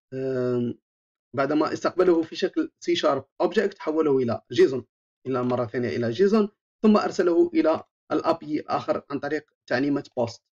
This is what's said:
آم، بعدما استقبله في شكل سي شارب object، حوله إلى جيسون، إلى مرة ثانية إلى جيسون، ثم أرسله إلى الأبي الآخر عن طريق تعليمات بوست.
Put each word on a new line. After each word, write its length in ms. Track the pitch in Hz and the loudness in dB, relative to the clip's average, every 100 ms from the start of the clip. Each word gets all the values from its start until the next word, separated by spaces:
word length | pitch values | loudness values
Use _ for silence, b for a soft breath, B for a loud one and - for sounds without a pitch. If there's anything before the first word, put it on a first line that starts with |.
| _ | _
آم، 680 | 131 131 131 123 123 120 - _ _ _ _ _ 135 | -8 -4 -2 -2 -2 -2 -6 _ _ _ _ _ -4
بعدما 380 | 135 151 156 | 0 0 -2
استقبله 480 | 156 160 - 185 170 | -2 -2 2 2 2
في 140 | 160 - | 0 -4
شكل 360 | 180 - 156 _ | -4 -2 -6 _
سي 160 | - 175 | -4 0
شارب 340 | 156 139 - - | 0 0 -4 -4
object، 380 | 175 196 202 - | -2 0 -2 -4
حوله 380 | 160 156 156 135 | -4 0 2 2
إلى 240 | 120 - - | 0 -4 -2
جيسون، 360 | 123 180 131 - _ _ _ 127 | 2 2 2 -8 _ _ _ -6
إلى 160 | 127 | -2
مرة 220 | 123 123 117 | 0 -2 -2
ثانية 240 | 131 120 | -4 -4
إلى 200 | 104 117 | -2 -2
جيسون، 400 | 117 196 220 202 _ _ _ | 2 2 2 0 _ _ _
ثم 140 | 220 208 | 4 4
أرسله 540 | - - 175 170 170 | 2 0 2 4 2
إلى 300 | 160 156 160 - _ - | 2 2 0 -4 _ -6
الأبي 480 | 151 - 156 147 151 | -2 0 -2 -4 -6
الآخر 460 | - 147 - - - | -4 -4 -4 -6 -6
عن 100 | 143 | -8
طريق 320 | 143 151 - _ - | -6 -8 -8 _ -4
تعليمات 380 | 127 143 139 - - | -2 0 -2 -4 -4
بوست. 260 | 113 - _ | -4 -6 _